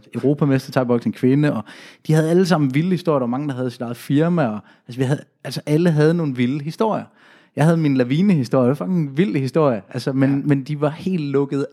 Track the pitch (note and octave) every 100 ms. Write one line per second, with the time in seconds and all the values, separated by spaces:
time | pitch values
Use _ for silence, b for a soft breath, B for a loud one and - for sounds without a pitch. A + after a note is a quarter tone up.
0 | - A#2+ C3 C#3+ D3 C3+ - C#3 B2 A#2+
1 | A2+ - B2+ C#3 D3 A#2 - B B B
2 | - D#3 D#3+ F3 F#3 E3+ C#3 C3+ F3+ F3+
3 | E3+ D3 A#2+ B2+ D3 B2+ B2+ A#2 A#2 A#2
4 | - C#3+ E3 F3 B2 G#2+ b b - A#2+
5 | C3 - - _ - C#3 - D3+ F3 D3+
6 | D3+ E3+ D3+ B2 C3 D3 D3 - A3 D#3
7 | G#2+ b b b b - D3+ E3 D3+ C3
8 | B2 D3 G#3 E3 A#2+ C3+ B2 D3 F3+ F3+
9 | D3 C3+ G#3 D#3+ C3 D#3+ D3 A2 - B2+
10 | C#3 C3+ C3+ C#3 C#3+ C#3 C3 D3 D3 D#3
11 | F#3 F#3 C#3+ C#3 C#3 C#3 C#3+